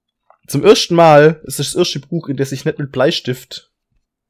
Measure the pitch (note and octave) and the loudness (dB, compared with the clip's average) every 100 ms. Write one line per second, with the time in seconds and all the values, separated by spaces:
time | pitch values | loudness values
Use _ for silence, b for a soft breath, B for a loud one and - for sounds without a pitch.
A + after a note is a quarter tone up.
0 | _ _ _ _ - C#3+ F#3 - - E3+ | _ _ _ _ -8 0 2 2 2 2
1 | E3 D3 D#3 D#3+ - - C#3+ - F3 D3+ | 6 6 6 2 -10 -10 -8 -4 -4 -6
2 | - E3+ - C3+ C3+ C3 D#3 D3 C#3 C3 | -8 -10 -8 -8 -6 -6 -8 -8 -10 -2
3 | C#3+ - - B2+ - - _ _ _ _ | -2 -2 -8 -10 -12 -20 _ _ _ _
4 | _ _ | _ _